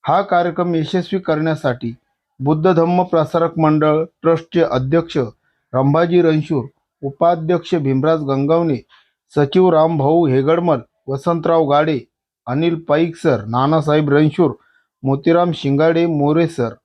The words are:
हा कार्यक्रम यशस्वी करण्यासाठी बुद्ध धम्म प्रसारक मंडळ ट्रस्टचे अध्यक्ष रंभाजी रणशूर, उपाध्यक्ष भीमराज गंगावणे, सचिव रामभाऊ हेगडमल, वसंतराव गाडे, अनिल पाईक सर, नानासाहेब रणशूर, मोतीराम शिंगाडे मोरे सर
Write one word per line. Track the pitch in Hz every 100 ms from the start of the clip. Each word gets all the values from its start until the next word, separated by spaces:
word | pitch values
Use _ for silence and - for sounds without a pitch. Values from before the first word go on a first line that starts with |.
हा | - 170
कार्यक्रम | 196 175 175 170 175 165
यशस्वी | 151 185 175 190
करण्यासाठी | 185 151 156 156 139 123 117 120 _ _ _ _
बुद्ध | 135 156 180
धम्म | 170 165 180
प्रसारक | 180 165 151 170 165 165
मंडळ | 156 151 151 151 165 _
ट्रस्टचे | 165 165 165 -
अध्यक्ष | - 131 131 165 165 156 113 _ _ _ _
रंभाजी | 127 139 156 170 175
रणशूर, | 165 156 151 151 123 _ _ _
उपाध्यक्ष | 139 139 170 175 160 175 - 175
भीमराज | 135 135 151 160
गंगावणे, | 139 135 143 165 170 123 - _ _ _ _ -
सचिव | 143 185 180
रामभाऊ | 160 160 160 135 170 160
हेगडमल, | 131 135 165 180 135 - _ -
वसंतराव | 135 175 170 160 165 147
गाडे, | 143 151 139 - _ _ _ -
अनिल | 135 170 160
पाईक | 165 147 170 160
सर, | 165 120 104
नानासाहेब | 120 139 160 151 151 147
रणशूर, | 147 156 147 160 - _ _ _ _
मोतीराम | 135 143 170 170 175
शिंगाडे | 151 143 139 160 165 170
मोरे | 151 143 156 165
सर | 165 117 -